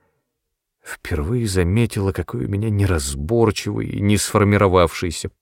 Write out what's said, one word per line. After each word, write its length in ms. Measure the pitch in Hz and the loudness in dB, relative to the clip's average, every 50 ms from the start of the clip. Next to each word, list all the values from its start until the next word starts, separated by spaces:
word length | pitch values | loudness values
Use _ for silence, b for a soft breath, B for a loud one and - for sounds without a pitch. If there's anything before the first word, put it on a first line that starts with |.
| _ _ _ _ _ _ _ _ _ _ _ _ _ _ _ _ | _ _ _ _ _ _ _ _ _ _ _ _ _ _ _ _
впервые 640 | _ - - - - - - 78 73 82 120 123 117 | _ -18 -18 -14 -10 -6 -6 -4 -4 -2 -2 -2 -2
заметила, 680 | 107 92 95 87 85 95 113 117 107 - 107 98 98 95 | -2 0 0 0 2 2 2 0 0 -2 -2 -2 -2 -2
какой 320 | - 85 - - 123 127 | -4 -6 -6 -6 -6 -6
у 20 | 107 | -4
меня 220 | 101 101 107 113 | -4 -4 -2 -2
неразборчивый 1160 | 104 101 101 92 92 80 69 69 69 67 73 82 113 117 113 107 95 - - 104 104 110 110 - | 0 2 2 2 2 0 -2 -4 -6 -6 -4 0 2 4 4 4 2 0 -4 -6 -4 -4 -6 -6
и 120 | - - | -4 -2
не 160 | 101 101 104 | 0 2 2
сформировавшийся 1120 | 98 - - - 107 101 101 101 101 101 98 90 92 87 82 - - - 90 80 - - - - _ | 2 0 0 2 2 4 4 4 4 4 4 6 4 4 2 0 -2 -6 -6 -6 -6 -10 -12 -12 _